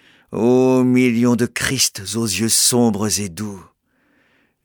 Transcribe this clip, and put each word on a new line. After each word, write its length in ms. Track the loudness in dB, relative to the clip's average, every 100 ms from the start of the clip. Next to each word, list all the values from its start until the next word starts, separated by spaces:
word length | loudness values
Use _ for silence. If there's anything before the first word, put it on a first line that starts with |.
| _ _ _
ô 540 | -2 2 4 4 4 2
millions 500 | 2 2 2 2 2
de 100 | -2
Christs 720 | -4 -4 -2 -2 -4 -8 -6
aux 100 | -4
yeux 220 | -2 0
sombres 720 | 0 2 2 2 0 -2 -4
et 80 | -6
doux, 340 | -10 -12 -12 -20 _ _ _ _ _ _ _ _ _